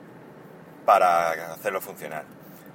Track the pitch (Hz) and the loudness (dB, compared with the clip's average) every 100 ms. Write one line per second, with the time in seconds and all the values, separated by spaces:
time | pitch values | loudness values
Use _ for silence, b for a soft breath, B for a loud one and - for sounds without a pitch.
0 | - - - - - - - - - 98 | -20 -20 -20 -20 -20 -20 -20 -4 4 4
1 | 90 85 82 80 85 82 104 95 98 87 | 6 2 0 -2 -8 -8 -6 -6 -8 -12
2 | 76 78 - - B B B | -12 -12 -14 -20 B B B